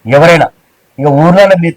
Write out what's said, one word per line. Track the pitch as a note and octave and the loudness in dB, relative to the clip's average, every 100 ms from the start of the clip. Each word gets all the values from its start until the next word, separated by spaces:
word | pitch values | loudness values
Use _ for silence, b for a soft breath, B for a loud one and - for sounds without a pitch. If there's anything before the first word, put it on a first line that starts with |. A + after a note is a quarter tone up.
| A2 | -4
ఎవరైనా | C#3 E3 E3+ A#2+ _ _ _ _ - | 0 2 0 -2 _ _ _ _ -8
ఇక | D3 | -4
ఊర్లలో | C#3 E3 F#3 G3 F#3 | 0 0 2 2 0
మీరు | E3+ | -4